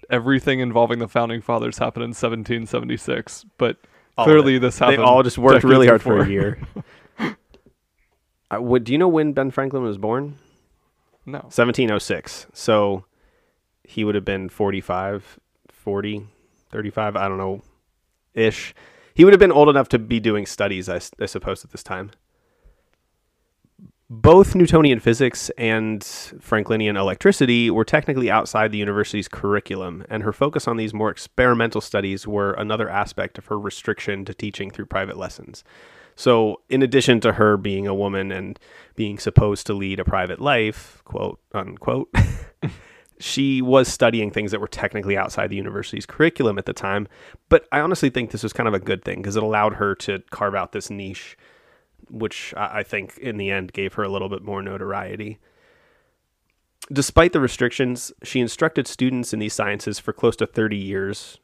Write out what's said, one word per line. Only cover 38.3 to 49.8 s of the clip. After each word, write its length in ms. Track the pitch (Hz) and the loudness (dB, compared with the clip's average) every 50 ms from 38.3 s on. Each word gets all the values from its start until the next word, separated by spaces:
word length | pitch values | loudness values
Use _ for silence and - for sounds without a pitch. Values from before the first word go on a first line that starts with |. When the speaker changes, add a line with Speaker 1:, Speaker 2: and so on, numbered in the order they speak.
Speaker 2:
and 300 | 95 92 92 92 98 - _ _ - - - _ _ | -8 -10 -10 -12 -14 -18 _ _ -20 -20 -20 _ _
being 240 | - 110 101 101 101 | -6 -6 -6 -6 -6
supposed 480 | - 107 - - 107 104 101 - - | -4 0 4 4 4 4 2 -2 -4
to 80 | - 104 | -6 -6
lead 240 | 101 98 95 95 95 | -6 -4 -6 -6 -6
a 60 | 90 | -4
private 360 | - - 95 92 90 85 - | -2 -2 -2 -2 -4 -6 -4
life, 640 | 120 143 139 120 110 107 107 - - - - _ _ | -2 0 0 2 0 -2 -4 -8 -12 -20 -20 _ _
quote, 360 | - - 98 98 98 92 - _ _ | -12 -10 -8 -6 -8 -8 -12 _ _
unquote, 640 | - 104 92 98 90 - - - 120 131 - - - - - - - - - - _ _ - - | -10 -10 -10 -10 -12 -10 -4 -4 -4 -4 -4 -2 2 2 2 2 0 -8 -12 -16 _ _ -10 -10
<laughs> 500 | - - - - _ _ _ _ _ - | -10 -12 -20 -20 _ _ _ _ _ -16
she 440 | - - - 135 139 139 135 131 | -12 -6 -4 -2 0 0 0 0
was 260 | 127 127 131 135 127 - | 2 4 6 6 6 4
studying 420 | - - 127 117 117 113 107 104 | 2 2 2 2 2 2 -2 -2
things 200 | - 110 107 98 | -4 -4 -4 -4
that 100 | 104 101 | -4 -6
were 80 | 104 - | -8 -8
technically 480 | - - - 98 - 107 95 98 101 | -8 -6 -6 -6 -6 -4 -4 -2 -2
outside 320 | 95 92 - - - 104 98 | -2 -2 -4 -4 -4 -4 -4
the 80 | 101 | -4
university's 500 | 98 98 104 104 101 98 - - 104 - | -6 -8 -8 -8 -10 -10 -10 -10 -12 -12
curriculum 520 | - - - 151 170 - - 139 110 101 98 | -6 0 2 2 2 2 2 0 0 0 -2
at 80 | 95 | -6
the 60 | - | -8
time, 360 | 101 - - 98 98 104 104 - _ - - - - - _ - | -8 -6 -4 -4 -4 -4 -4 -8 _ -20 -20 -20 -20 -12 _ 2
but 180 | 165 156 - - | 2 2 2 2
I 80 | - 147 | -2 -2
honestly 300 | 147 175 185 - - 135 | 0 0 -2 0 0 0
think 200 | - 131 120 110 | 0 -2 -6 -6
this 120 | - 107 | -8 -8
was 100 | - 107 | -8 -6
kind 160 | - - 117 110 | -4 -2 -2 0
of 60 | 104 | 0
a 40 | 95 | -2
good 240 | 98 - 98 95 | -2 -2 -4 -4
thing 200 | - 92 90 90 | -4 -8 -8 -8
'cause 120 | 95 101 101 | -6 -4 -2
it 80 | 110 | -2
allowed 320 | 107 107 110 107 104 107 98 | -2 0 0 0 0 0 0
her 200 | - | 0